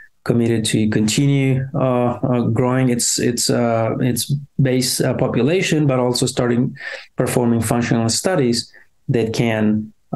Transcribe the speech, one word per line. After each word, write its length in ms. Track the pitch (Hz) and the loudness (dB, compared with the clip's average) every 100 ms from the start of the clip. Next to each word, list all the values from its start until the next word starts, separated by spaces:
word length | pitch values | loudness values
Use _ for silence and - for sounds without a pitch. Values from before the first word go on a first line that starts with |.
| - _ | -20 _
committed 420 | - 117 117 113 110 | -2 0 0 0 0
to 240 | 113 107 | 0 0
continue, 760 | 107 107 - 139 139 135 131 135 | 0 0 2 2 2 2 0 -2
uh, 460 | 135 131 123 123 - | -2 0 0 0 -2
uh, 180 | - 123 | -2 0
growing 480 | 117 113 127 127 127 | 0 0 0 2 2
its, 280 | 120 - - | 0 -2 -2
its, 320 | 123 120 - | -2 -2 0
uh, 460 | 120 120 113 113 135 | 0 0 0 0 0
its 340 | 131 117 - 143 - - | -2 -2 -2 -6 -4 -2
base, 380 | 135 127 120 - | 0 2 0 0
uh, 140 | 135 | -2
population, 760 | 120 131 - 127 185 - 156 147 | 0 0 0 0 0 0 2 2
but 120 | 127 | 2
also 260 | 123 123 127 | 0 0 -2
starting 500 | - 123 120 135 - - - - - | 0 0 2 0 -4 -12 -14 -8 -4
performing 460 | 127 127 120 117 | 0 2 2 2
functional 480 | 107 120 117 120 113 | 2 0 0 0 0
studies 640 | - 190 180 123 120 - - - _ - | 0 0 2 2 0 -6 -14 -20 _ -2
that 260 | 123 110 | 0 0
can, 600 | - 117 110 107 107 107 - _ | 0 0 2 2 0 -4 -12 _